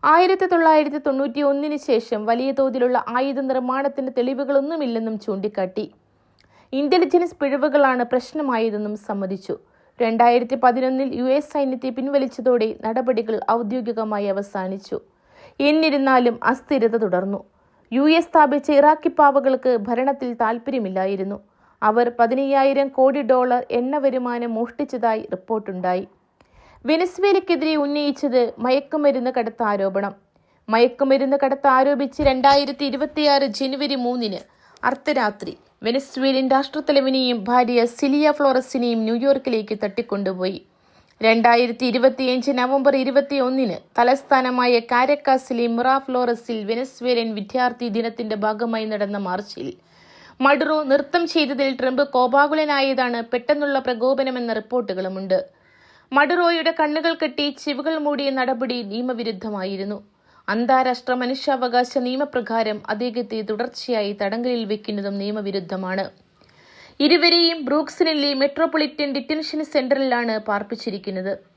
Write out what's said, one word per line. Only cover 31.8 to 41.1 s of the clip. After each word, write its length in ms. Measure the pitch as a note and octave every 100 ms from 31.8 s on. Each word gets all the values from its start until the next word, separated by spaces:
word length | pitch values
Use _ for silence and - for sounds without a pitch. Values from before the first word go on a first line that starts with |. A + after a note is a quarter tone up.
| C4+ C#4 C#4 -
രണ്ടായിരത്തി 640 | C#4+ C4 C4+ C#4+ C#4+ C#4 C#4+
ഇരുപത്തിയാറ് 600 | B3+ D4 D4+ D4 C#4 C4+
ജനുവരി 500 | G3+ C4+ C4 C#4+ C4+
മൂന്നിന് 420 | A#3+ B3 A3+ F#3+ - _ _ _
അർദ്ധരാത്രി 760 | - C4+ - C#4+ G#3+ G3+ - - _ _
വെനസ്വേലൻ 640 | G#3+ B3+ C4+ - C4+ C4 C4
രാഷ്ട്രത്തലവനെയും 960 | C4 C4+ D4+ C#4 C#4 C4 C4 B3+ A#3+
ഭാര്യ 420 | G3 B3 A#3+ A#3+ A#3
സിലിയ 460 | A#3 C#4+ C#4+ D4+
ഫ്ലോറസിനെയും 680 | D4 C#4 C4 C4 C4 A#3+ A3+
ന്യൂയോർക്കിലേക്ക് 800 | A3 A#3 C4+ C#4 C4 A3+ G#3+ G#3+
തട്ടിക്കൊണ്ടുപോയി. 840 | G#3 G#3 A#3 G3+ G3 F#3 F#3 G3 _ _ _ _ _